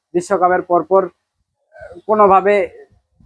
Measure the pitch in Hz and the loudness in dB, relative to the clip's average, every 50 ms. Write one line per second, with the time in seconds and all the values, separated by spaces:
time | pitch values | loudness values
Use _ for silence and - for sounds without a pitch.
0 | _ _ - 175 175 - 202 175 180 180 180 180 175 - 175 170 156 - 185 190 | _ _ -6 -6 -4 -4 -2 0 0 0 0 0 -2 -2 -2 -2 -2 0 0 -2
1 | 190 175 - _ _ _ _ _ _ _ _ _ _ _ - - - - - - | -2 -2 -8 _ _ _ _ _ _ _ _ _ _ _ -20 -20 -20 -20 -20 -12
2 | - - 214 214 - 190 190 190 185 202 208 202 175 - - 427 415 - _ _ | -6 -2 0 2 4 4 4 2 2 2 0 0 -2 -4 -8 -16 -20 -20 _ _
3 | _ _ _ _ _ | _ _ _ _ _